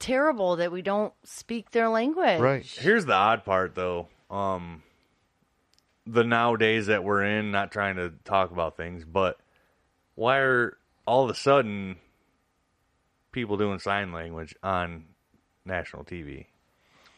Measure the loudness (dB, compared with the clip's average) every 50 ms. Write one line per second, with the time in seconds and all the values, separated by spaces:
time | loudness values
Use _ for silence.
0 | -4 -2 0 2 2 2 2 2 2 0 2 0 0 -2 -4 -4 -4 -2 0 0
1 | 0 -2 -6 _ _ -20 -20 -16 -10 -8 -8 -8 -6 _ 0 2 2 2 2 2
2 | 0 0 0 2 2 4 4 4 4 2 2 0 -4 -10 -10 -2 2 4 4 4
3 | 4 4 4 4 6 6 4 2 2 2 2 2 2 0 -2 -4 -2 -2 -2 -4
4 | -6 -8 _ _ _ -12 -8 -4 -4 -2 -4 -4 -6 -10 -14 -16 -20 _ _ _
5 | _ _ _ _ _ _ _ _ _ _ _ _ _ _ _ _ _ _ _ _
6 | -10 -2 2 2 4 4 4 2 2 2 2 2 2 2 2 2 2 2 0 0
7 | 2 0 0 2 2 0 0 -2 -2 -2 -2 -2 -2 -2 -2 -2 -2 -2 -2 -4
8 | -6 -6 -8 -12 -8 -2 0 0 0 0 -2 -4 -4 -4 -4 -8 -10 -10 -10 -12
9 | -10 -4 0 0 0 0 0 -4 _ _ _ _ _ _ _ _ _ _ _ _
10 | _ _ -8 -4 0 0 2 2 2 2 2 2 2 0 -4 _ _ _ _ _
11 | -2 2 2 4 2 2 0 0 4 4 6 4 4 2 -2 -6 -6 -8 -10 -12
12 | _ _ _ _ _ _ _ _ _ _ _ _ _ _ _ _ _ _ _ _
13 | _ _ _ _ _ _ -8 -6 -4 -2 -2 0 0 0 -2 -4 -4 -2 -2 -2
14 | -4 -4 -8 -8 -10 -10 -10 -12 -12 -14 -14 _ -4 -2 -2 -2 -2 -4 -8 -12
15 | -16 -20 _ _ _ _ _ _ _ _ _ _ -10 -8 -6 -6 -6 -8 -12 -16
16 | -14 -14 -12 -12 -12 -12 -14 -16 -18 _ _ _ _ _ _ _ _ _ _ _
17 | _ -20 _